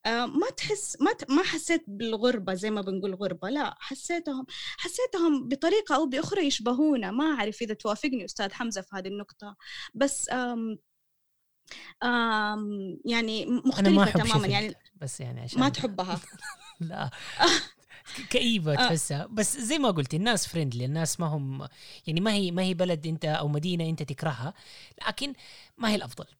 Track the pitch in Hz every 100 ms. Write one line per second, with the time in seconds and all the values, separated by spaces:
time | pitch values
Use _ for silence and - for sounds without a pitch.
0 | 220 233 240 294 453 - - 415 - -
1 | 320 480 - 285 381 320 - 330 311 202
2 | 226 220 247 240 190 185 214 208 190 190
3 | 196 185 196 175 190 294 240 - - 269
4 | - 349 330 262 262 - - - - -
5 | 508 370 330 285 240 277 330 415 415 285
6 | 311 262 330 415 285 - 226 254 311 269
7 | 190 226 311 277 208 202 226 214 220 214
8 | 302 247 202 - 196 - 233 208 190 196
9 | 190 202 202 _ 208 202 - - - 226
10 | 277 - - 254 247 233 226 214 _ _
11 | _ _ _ _ _ _ _ - - -
12 | 247 240 233 214 208 214 208 202 190 -
13 | - 233 220 220 - 247 262 - 196 196
14 | 196 - 220 214 202 202 214 220 _ _
15 | 143 - 127 123 120 - 269 - 247 185
16 | 185 170 - - - - 855 - 165 -
17 | 135 - - - 339 339 - _ _ -
18 | - - 240 247 247 220 156 143 247 160
19 | - 143 165 220 202 - 226 311 254 170
20 | 131 156 220 214 - 170 143 120 127 160
21 | 160 - 170 151 135 135 - - - -
22 | - 160 208 202 185 175 185 175 180 165
23 | 160 160 160 151 147 147 170 175 165 160
24 | 151 143 160 120 131 - - - - -
25 | - - 285 262 - - - - 226 208
26 | - - -